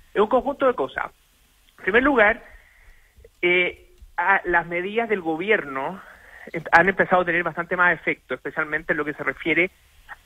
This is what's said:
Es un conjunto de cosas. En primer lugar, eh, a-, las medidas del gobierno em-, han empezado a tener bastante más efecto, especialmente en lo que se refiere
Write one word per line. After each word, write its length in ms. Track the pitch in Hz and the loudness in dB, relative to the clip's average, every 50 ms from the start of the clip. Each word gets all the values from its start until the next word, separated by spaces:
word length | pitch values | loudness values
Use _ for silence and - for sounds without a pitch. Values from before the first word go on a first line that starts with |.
| - _ _ | -20 _ _
Es 80 | 185 | 0
un 60 | 208 208 | 2 2
conjunto 400 | 269 247 226 262 277 - 285 254 | 2 0 0 -2 -2 0 0 0
de 80 | 247 | 0
cosas. 300 | - 139 127 - - - - - _ _ _ _ _ _ _ _ _ _ _ _ - | 0 -4 -4 -4 -8 -8 -8 -10 _ _ _ _ _ _ _ _ _ _ _ _ -8
En 40 | - | -4
primer 180 | - 202 240 262 | 2 2 4 4
lugar, 420 | 294 277 233 208 208 226 - - - - - - - _ _ - - - - - _ _ - - - _ _ | 4 4 6 4 4 4 0 -6 -14 -20 -20 -20 -20 _ _ -20 -20 -20 -20 -20 _ _ -20 -20 -20 _ _
eh, 480 | - 175 180 180 180 - - - - _ - _ - - - - | 0 2 2 2 2 0 -4 -8 -18 _ -20 _ -20 -14 -8 -4
a-, 240 | 175 185 196 - - | 0 2 2 2 2
las 220 | 175 175 170 160 170 | 0 0 0 0 -2
medidas 420 | 175 175 180 202 208 226 233 220 | -4 -6 -6 -4 -4 -4 -2 -2
del 120 | 214 190 | -4 -2
gobierno 800 | 170 165 160 156 185 214 214 190 147 143 135 135 139 160 185 190 - - - - - - - - - - - | -2 -4 -4 -4 0 0 0 0 0 -4 -8 -6 -6 -6 -8 -10 -16 -20 -20 -20 -20 -20 -20 -20 -18 -12 -12
em-, 100 | 165 156 - - | -10 -2 4 4
han 160 | 170 170 190 | 6 6 4
empezado 340 | 190 - 175 - 190 180 175 | 2 0 0 2 2 2 2
a 20 | |
tener 160 | 175 165 175 | 2 0 0
bastante 340 | 175 170 156 175 170 165 185 | -2 -2 -4 -6 -6 -4 -2
más 240 | 180 175 175 165 156 | 2 2 2 2 0
efecto, 360 | - 170 147 - _ - 127 | -2 -4 -6 -6 _ -8 -8
especialmente 580 | - - 147 - 160 156 151 151 156 165 - 170 | -8 -8 -8 -6 -6 -6 -4 -6 -6 -4 -4 -4
en 40 | 151 | -4
lo 80 | 151 | -4
que 100 | 151 147 | -6 -6
se 80 | - 143 | -6 -6
refiere 480 | 143 - - - 165 156 160 175 185 - _ _ _ _ - - - - - _ | -6 -6 -4 -4 -2 0 0 0 -2 -4 _ _ _ _ -20 -20 -20 -20 -10 _